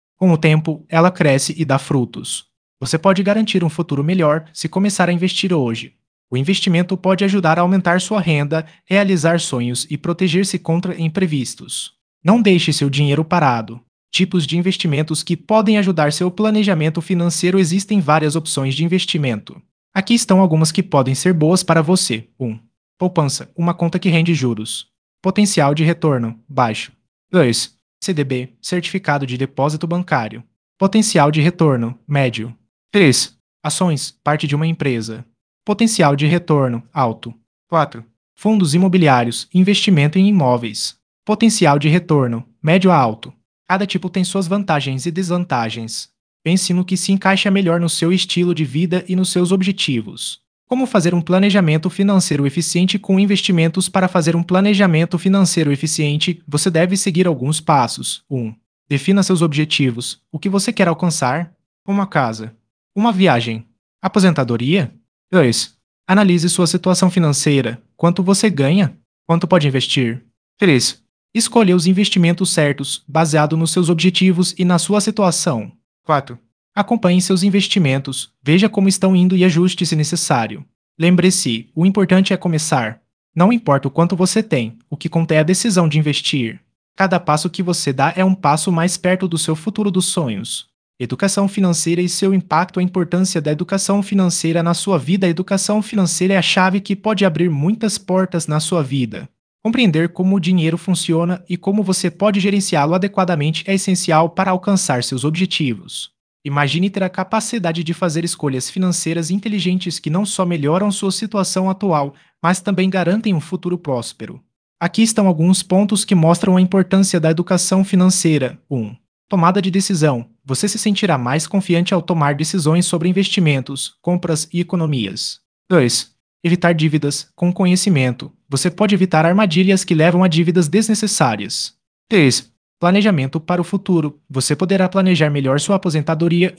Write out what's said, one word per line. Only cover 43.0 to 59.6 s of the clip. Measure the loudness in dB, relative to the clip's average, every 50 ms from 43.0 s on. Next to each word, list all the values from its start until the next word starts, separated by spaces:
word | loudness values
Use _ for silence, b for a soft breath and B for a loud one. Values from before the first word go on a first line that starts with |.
| 2 2 -2 -6 -10 -18 -20 _ _ _ _ _ _ -4
Cada | -2 -2 -2
tipo | -2 -4 -4 -6 -4
tem | -4 -4 -4
suas | -2 -2 -4 -4
vantagens | -2 -2 -2 -2 -2 -2 -2 -2 -4 -6 -6 -6
e | -6
desvantagens. | -4 -4 -4 -2 -2 -4 -2 -2 -4 -4 -4 -4 -6 -8 -10 -12 -12 -12 -14 -16 _ _ _ _ _ _ -4
Pense | -2 0 0 0 0 -2
no | -2 -2
que | -2 -2
se | -4 -2 0
encaixa | 0 0 2 0 0 0 0 0
melhor | 0 0 2 0 0 0
no | 0 -2
seu | -2 -2 0 0 0
estilo | 0 -2 -2 -2 -2 0 0 0
de | -2 -4
vida | -4 -2 -2 -2 -2 -2 -4 -4 -2
e | -2
nos | -2 -2 0
seus | 0 0 0 2
objetivos. | 2 0 0 -2 -2 -4 -2 -2 -2 -2 -4 -6 -10 -14 -12 -14 -14 -14 _ _ _ _ _ -6
Como | -4 -2 -2
fazer | 0 0 0 2 2 0
um | 0
planejamento | 0 2 2 2 4 4 4 4 4 2 2 2 0 -2
financeiro | -2 0 0 2 2 2 2 2 0 0 0
eficiente | 0 0 -2 -4 -2 0 0 0 0 0
com | -2 -2 0 2 2
investimentos? | 4 2 2 0 0 2 2 2 2 2 0 -2 -2 -2
Para | 0 0 0
fazer | 0 0 0 0 2 0
um | 0 0
planejamento | 0 0 2 2 2 4 4 4 4 4 2 2 0 -2 -2
financeiro | 0 2 2 4 2 2 2 2 0 0 0
eficiente, | 0 -2 -2 -2 -2 -2 -2 -2 -2 -2 -2 -4 -4 _
você | -6 -4 -2 0 0
deve | 2 2 2 2 0
seguir | -2 -2 0 0 2 2
alguns | 2 0 0 -2 -2 -4 -2
passos. | 0 2 2 2 2 0 -2 -6 -8 -10 -10 -10 _ -8
Um. | -6 -6 -6 -6 -10 -14 _ _ _ _ _ -4
Defina | -4 -2 0 2 2 2 2
seus | 2 2 2 2
objetivos. | 0 0 0